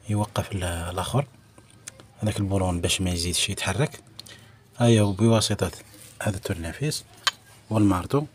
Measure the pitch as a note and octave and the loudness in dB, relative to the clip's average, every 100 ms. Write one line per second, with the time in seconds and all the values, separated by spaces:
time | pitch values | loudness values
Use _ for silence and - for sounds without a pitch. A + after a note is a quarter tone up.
0 | - G#2 G#2+ - F#2 G2+ F2+ E2+ F2 F2+ | -4 -2 -2 -4 -4 -6 -4 -6 -6 -6
1 | F2+ B2 - - - - _ - - - | -2 -2 -2 -10 -20 -20 _ -20 -20 -20
2 | - - G#2+ G#2 G2 G2 F#2 F2+ F2+ - | -20 -4 -4 -2 0 0 0 0 0 0
3 | F#2 F2 E2+ - - G2 - F#2+ D3+ - | 0 0 -2 -2 -2 -4 -4 -2 -2 -4
4 | - - - - - - _ - A#2+ A2+ | -20 -20 -20 -20 -20 -20 _ 0 4 6
5 | G#2 F#2+ A2+ A2+ - G#2 F#2 - - - | 4 4 4 4 2 -2 -4 -6 -20 -20
6 | - - - F#2 - F2 E2 - D3+ - | -20 -6 -4 -4 -6 -6 -6 -6 -4 -6
7 | - - - - - - _ A2 G#2 F2+ | -10 -4 -4 -4 -20 -20 _ 2 4 2
8 | F2 C#3 D3 | 0 -2 -2